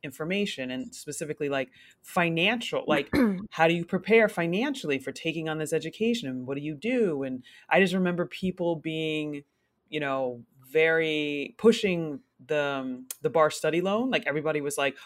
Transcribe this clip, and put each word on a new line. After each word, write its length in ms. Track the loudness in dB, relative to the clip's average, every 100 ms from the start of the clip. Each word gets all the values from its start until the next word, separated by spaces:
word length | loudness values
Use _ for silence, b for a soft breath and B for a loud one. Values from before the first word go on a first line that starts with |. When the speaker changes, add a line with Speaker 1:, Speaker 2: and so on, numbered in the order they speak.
Speaker 1:
information 640 | -14 -8 -4 -2 -2 -4 -6
and 240 | -6 -8
specifically, 540 | -12 -12 -8 -8 -4 -2
like, 220 | -2 -4 b b b
financial, 840 | -4 0 2 2 2 0 -2 -4 0
like, 260 | 0 2 2 2
Speaker 2:
<clears throat> 180 | 0 -6
Speaker 1:
how 160 | 2 4
do 80 |
you 100 | 4
prepare 440 | 0 -2 4 6 6
financially 680 | 2 0 0 -2 -4 -2 -2
for 120 | -4
taking 380 | -6 -4 -4 -4
on 100 | -4
this 140 | -2
education 560 | -2 -2 -2 0 0 -2
and 180 | -6 -6
what 100 | -6
do 60 |
you 120 | -6
do? 480 | -6 -2 0 2 0
And 200 | -4 -6 B B 2
I 120 | 4
just 140 | 6
remember 320 | 4 2 0 -2
people 500 | -4 -6 -2 -2 -2
being, 640 | -4 -4 -2 -2 -4 -8 -14 _ _ _ _
you 120 | -6
know, 440 | -2 -2 -2 -6 -14 _ -2
very 840 | 4 4 4 2 0 0 -2 -6 2
pushing 640 | 4 4 2 0 -2 -6 -12 _ -4
the, 160 | 0
um, 440 | 0 -2 -4 -8 -10 -6
the 80 | 0
bar 200 | 4 4
study 300 | 2 0 0
loan. 300 | 2 0 0
Like, 160 | 0 0
everybody 340 | -2 -2 -2
was 160 | -2 -2
like, 180 | -2 -4